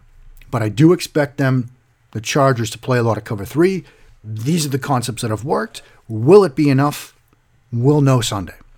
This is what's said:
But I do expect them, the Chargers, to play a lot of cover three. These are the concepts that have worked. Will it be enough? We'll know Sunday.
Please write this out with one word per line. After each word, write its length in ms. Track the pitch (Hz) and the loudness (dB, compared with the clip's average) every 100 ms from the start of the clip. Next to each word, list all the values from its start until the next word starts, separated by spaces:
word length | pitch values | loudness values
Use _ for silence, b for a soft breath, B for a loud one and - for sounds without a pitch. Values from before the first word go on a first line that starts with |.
| _ - - - - | _ -20 -20 -20 -8
But 120 | 123 | -4
I 80 | 107 | -4
do 240 | 98 156 | 2 4
expect 440 | 175 - 156 143 - | 4 0 -2 -4 -2
them, 340 | 135 131 117 - _ _ _ | -2 0 -4 -12 _ _ _
the 100 | 110 | -12
Chargers, 480 | 110 151 135 117 110 | -4 2 2 2 -4
to 80 | - | -8
play 220 | - 127 | -2 0
a 40 | |
lot 140 | 117 104 | 0 -2
of 80 | - | -6
cover 180 | 104 | -10
three. 400 | 98 143 180 190 b b b b | -6 0 0 0 b b b b
These 420 | 107 110 120 175 151 | -14 -8 -2 -2 -2
are 20 | |
the 100 | 131 | -6
concepts 440 | 135 131 117 110 | -4 -4 -4 -8
that 80 | 117 | -6
have 120 | 107 | -6
worked. 380 | 127 196 220 - b b - | -4 -4 -4 -12 b b -10
Will 360 | 110 120 208 | -4 6 6
it 120 | 180 135 | 6 2
be 140 | 147 | 2
enough? 460 | 135 147 - - _ _ _ _ _ _ | 2 0 -4 -14 _ _ _ _ _ _
We'll 300 | 117 127 151 | -2 2 4
know 200 | 139 131 | 4 2
Sunday. 340 | 110 101 87 - - | 0 -4 -8 -14 -20